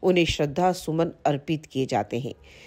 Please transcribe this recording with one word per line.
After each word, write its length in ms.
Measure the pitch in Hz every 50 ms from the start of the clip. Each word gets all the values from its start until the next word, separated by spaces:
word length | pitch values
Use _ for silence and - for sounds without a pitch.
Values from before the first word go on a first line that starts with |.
उन्हें 220 | - 185 180 175 165
श्रद्धा 460 | 160 - - 151 147 135 - 180 165
सुमन 400 | 160 170 - - 160 160 170 156 - - -
अर्पित 400 | 147 147 135 - - 160 151 -
किए 200 | - - 131 131
जाते 320 | 123 127 104 107 - - 123
हैं। 140 | 139 117 - _ - - - - -